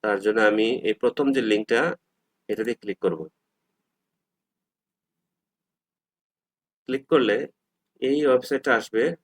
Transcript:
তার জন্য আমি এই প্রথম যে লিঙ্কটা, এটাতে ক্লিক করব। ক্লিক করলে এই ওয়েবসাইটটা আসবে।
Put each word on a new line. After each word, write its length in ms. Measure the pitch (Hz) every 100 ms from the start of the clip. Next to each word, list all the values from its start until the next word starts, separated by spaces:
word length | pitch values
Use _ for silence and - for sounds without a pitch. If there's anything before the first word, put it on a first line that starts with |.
তার 140 | 107 101
জন্য 200 | 104 110
আমি 240 | 107 107 113 123
এই 140 | 104 107
প্রথম 300 | 120 - 139
যে 80 | 135
লিঙ্কটা, 400 | 113 107 110 117 104 - _ _ _ _ _
এটাতে 240 | 104 110 113
ক্লিক 240 | 104 95
করব। 200 | 95 82 78 _ _ _ _ _ _ _ _ _ _ _ _ _ _ _ _ _ _ _ _ _ _ _ _ _ _ _ _ _ _ _ _ _ _ _ -
ক্লিক 140 | 127 -
করলে 280 | 160 113 104 - _ _ _ _ _
এই 160 | 131 143
ওয়েবসাইটটা 500 | 147 127 123 135 139 120
আসবে। 280 | 107 110 139 170